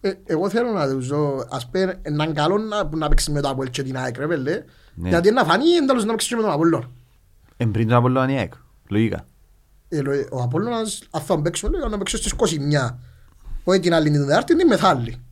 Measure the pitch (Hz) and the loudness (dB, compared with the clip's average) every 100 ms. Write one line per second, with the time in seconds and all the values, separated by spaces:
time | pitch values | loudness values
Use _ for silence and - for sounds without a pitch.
0 | 196 190 - 160 190 220 240 208 143 135 | -4 -6 -4 -2 0 0 -2 0 -2 -2
1 | 127 147 147 135 127 135 120 185 185 185 | -2 -2 0 -2 -6 -8 -4 -2 -2 -2
2 | - 151 156 151 151 202 214 208 175 160 | -6 -2 -2 0 0 0 -2 -4 -4 -2
3 | 151 147 147 147 139 131 135 127 135 131 | 2 2 2 -2 -2 -4 -6 -6 -6 -6
4 | 127 120 147 165 131 185 - _ - - | -6 -6 -4 -2 -2 -4 -6 _ -20 -8
5 | 87 170 180 240 170 180 311 349 269 254 | 0 4 4 4 2 4 4 4 4 2
6 | 208 226 - 240 214 147 165 156 120 - | 0 -2 -4 -2 0 0 0 0 -4 -16
7 | - _ _ _ _ _ 113 101 113 120 | -20 _ _ _ _ _ -2 0 2 4
8 | 123 127 131 135 95 - - _ _ 101 | 4 2 0 0 -4 -8 -20 _ _ 0
9 | 113 87 - _ _ _ _ _ _ 160 | 0 -2 -10 _ _ _ _ _ _ -4
10 | 139 139 139 127 123 151 220 233 220 - | -2 -2 -4 -4 -2 -2 -2 -2 -4 -8
11 | - 160 151 170 156 - 208 392 254 208 | -8 -8 -2 0 0 -2 -2 -2 -2 -4
12 | 190 - - - 220 160 143 147 123 - | -4 -4 -4 0 0 0 0 0 0 -6
13 | - - - - - - - 190 170 165 | -16 -20 -20 -20 -10 -6 2 2 4 4
14 | 151 147 139 165 - 339 349 208 185 143 | 4 2 4 2 4 4 4 4 4 2
15 | 117 - - | -2 -8 -16